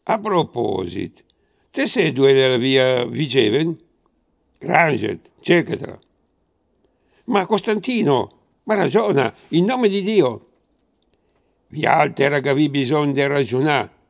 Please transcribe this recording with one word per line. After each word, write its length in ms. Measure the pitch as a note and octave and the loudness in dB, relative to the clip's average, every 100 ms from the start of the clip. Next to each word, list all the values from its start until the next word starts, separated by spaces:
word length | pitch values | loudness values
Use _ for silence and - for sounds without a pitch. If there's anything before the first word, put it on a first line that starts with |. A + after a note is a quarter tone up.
"A 140 | - G#3+ | -6 -4
proposito, 1040 | G#3+ F3+ C#3 B2 G#2+ F#2+ F2 F#2+ F2+ _ _ _ _ _ _ | -2 -2 -2 -4 -4 -4 -6 -8 -10 _ _ _ _ _ _
te 160 | - C#4+ | -6 -2
sei 260 | B3 D#3 | 0 0
due 220 | B2+ C#3 | 4 4
della 240 | C3+ C3 B2+ | 6 4 2
via 480 | C3 C3 C3 B2+ A#2+ | 2 2 2 0 -2
Vigeven? 720 | A#2+ D3+ C3 G#2 B2+ E3 D#3+ _ _ _ _ _ _ _ - | -6 -2 2 2 2 0 -4 _ _ _ _ _ _ _ -14
Ranget, 720 | - E3+ E3 A#2+ - F3+ _ _ | -2 0 2 0 -4 -8 _ _
eccetera." 600 | - F3 B2+ A2 - - _ _ _ _ _ _ _ _ _ _ _ _ | 0 2 0 -8 -10 -16 _ _ _ _ _ _ _ _ _ _ _ _
"Ma 220 | - G#3 F3+ | -4 -2 0
Costantino, 840 | G3+ A3+ G#3+ C4 A#3 D3 B2+ - _ _ _ | -2 0 -4 -2 0 2 0 -2 _ _ _
ma 100 | - | -4
ragiona, 600 | G#3 D#3 F3+ G#3 C#3+ B2 - - | -2 0 0 0 0 0 -4 -2
in 160 | D#3 | 0
nome 240 | G3 B3+ A3 | 2 2 0
di 140 | G3 | 0
Dio." 440 | F#3+ G#3 C3 G#2+ _ _ _ _ _ _ _ _ _ _ _ _ _ | 0 0 0 -2 _ _ _ _ _ _ _ _ _ _ _ _ _
"Vi 160 | D3+ | -2
altera 560 | A#2+ D3+ D3+ - C#3 D3 | 2 2 0 0 0 0
che 140 | C3+ | 0
vi 140 | C#3 D3+ | 0 0
bisogna 440 | C#3 B2 D3+ D3 | 0 0 0 0
di 140 | C#3 C#3 | 0 0
ragionare, 640 | C#3+ A#2+ B2+ D3+ C#3 G2+ _ | 0 -2 0 0 0 -4 _